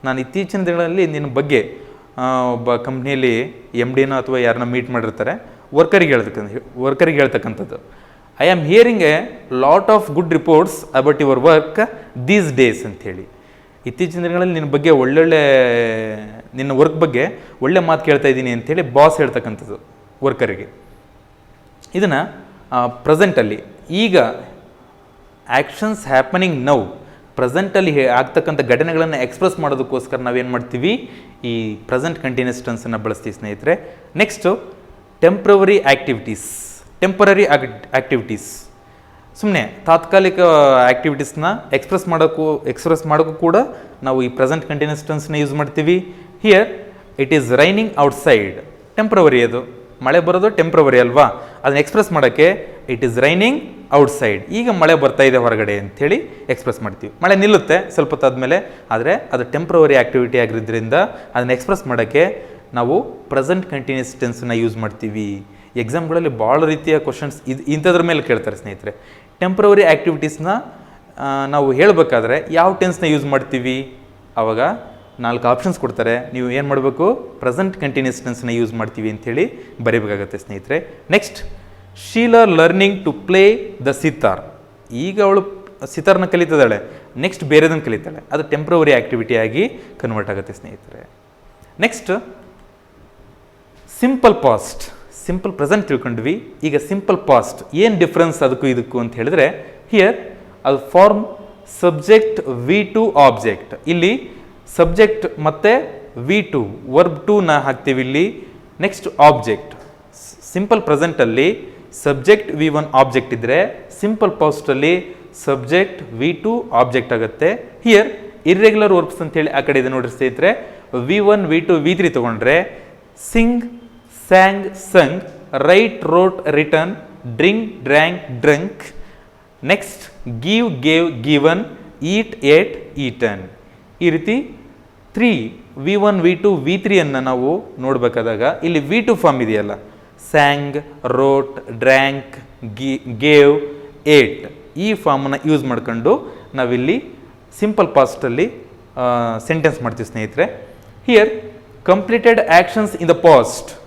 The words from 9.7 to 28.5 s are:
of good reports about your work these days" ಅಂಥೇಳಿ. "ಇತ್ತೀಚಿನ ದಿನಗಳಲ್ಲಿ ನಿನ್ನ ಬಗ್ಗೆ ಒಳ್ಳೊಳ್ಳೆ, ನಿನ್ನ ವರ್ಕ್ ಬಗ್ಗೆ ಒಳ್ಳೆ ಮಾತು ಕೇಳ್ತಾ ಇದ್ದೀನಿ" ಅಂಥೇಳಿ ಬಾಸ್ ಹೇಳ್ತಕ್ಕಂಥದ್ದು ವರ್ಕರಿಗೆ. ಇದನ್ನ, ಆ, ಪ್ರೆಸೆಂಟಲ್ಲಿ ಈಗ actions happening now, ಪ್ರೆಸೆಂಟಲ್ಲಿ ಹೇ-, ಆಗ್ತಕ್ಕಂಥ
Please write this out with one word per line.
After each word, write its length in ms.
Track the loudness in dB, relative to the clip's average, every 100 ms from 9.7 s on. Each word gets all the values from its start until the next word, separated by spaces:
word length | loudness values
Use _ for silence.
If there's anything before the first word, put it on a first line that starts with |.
| 4 4 2
of 180 | 2 -4
good 160 | 0 -2
reports 640 | 4 4 4 -4 -4 0
about 160 | 2 2
your 180 | 2 4
work 360 | 4 4 2 -2 -4 -4 -16 -10 0
these 320 | 2 2 2
days" 280 | 2 2 -8
ಅಂಥೇಳಿ. 420 | -12 -14 -14 -16 -20 _ _ _ _ -14
"ಇತ್ತೀಚಿನ 380 | -6 -6 -4
ದಿನಗಳಲ್ಲಿ 300 | -4 -2 -2
ನಿನ್ನ 180 | -2 -2
ಬಗ್ಗೆ 180 | 0 4
ಒಳ್ಳೊಳ್ಳೆ, 480 | 4 4 4 4 4 4 4 4 2 0 -2 -6 -8 -14 -18 -16
ನಿನ್ನ 180 | -8 -4
ವರ್ಕ್ 240 | 2 2 2
ಬಗ್ಗೆ 440 | -2 0 -4 -6 -20 -6
ಒಳ್ಳೆ 180 | 0 0
ಮಾತು 260 | 2 -2 2
ಕೇಳ್ತಾ 220 | 2 2
ಇದ್ದೀನಿ" 240 | 0 -2
ಅಂಥೇಳಿ 420 | -6 -4 -4 0
ಬಾಸ್ 240 | 4 4 4
ಹೇಳ್ತಕ್ಕಂಥದ್ದು 640 | -2 -2 -6 -12 -14 -16 -18 _ _ _
ವರ್ಕರಿಗೆ. 440 | -4 -2 -4 -4 -12 -20 -20 -20 _ _ _ _ _ _ _ _ -10 -2
ಇದನ್ನ, 180 | 0 0 -4 -10 -20 -20 -6
ಆ, 160 | -4 -4
ಪ್ರೆಸೆಂಟಲ್ಲಿ 720 | -4 0 2 2 2 -2 -4 -12 -20 -8
ಈಗ 280 | -2 2 2 2 -4 -16 -20 -20 _ _ _ _ _ _ _ -2 -2
actions 380 | -2 -6 -6 -6
happening 680 | 0 0 2 0 0 -2 2
now, 180 | 0 0 -12 -20 -20 -14 -4
ಪ್ರೆಸೆಂಟಲ್ಲಿ 560 | -2 -2 0 0 2
ಹೇ-, 160 | 2 2
ಆಗ್ತಕ್ಕಂಥ 540 | 2 2 -2 -2